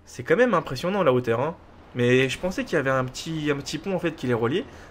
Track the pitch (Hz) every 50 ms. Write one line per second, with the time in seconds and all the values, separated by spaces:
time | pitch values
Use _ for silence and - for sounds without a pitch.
0 | - - - - 117 - 160 202 247 247 202 165 151 - 139 127 - 175 196 208
1 | 180 143 127 123 123 - 117 113 135 156 180 - - - - - - - - 123
2 | 120 123 123 127 131 131 123 - - 180 185 - 254 - - 156 131 135 135 131
3 | 131 127 - - - 165 165 156 151 147 143 139 131 - - 151 - 196 190 170
4 | 175 170 160 - - 123 123 110 117 117 143 196 285 - - - - -